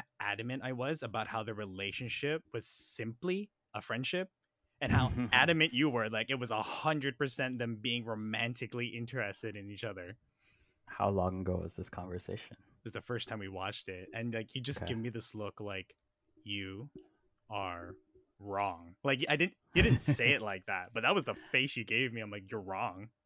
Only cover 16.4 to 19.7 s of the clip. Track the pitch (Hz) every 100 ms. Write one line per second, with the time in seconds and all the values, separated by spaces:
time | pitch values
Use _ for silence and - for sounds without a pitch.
16.4 | - 101 98 95 139 - - _ _ _
17.4 | - 104 95 85 87 95 _ - _ -
18.4 | 101 98 101 85 85 92 139 135 143 147
19.4 | 180 - _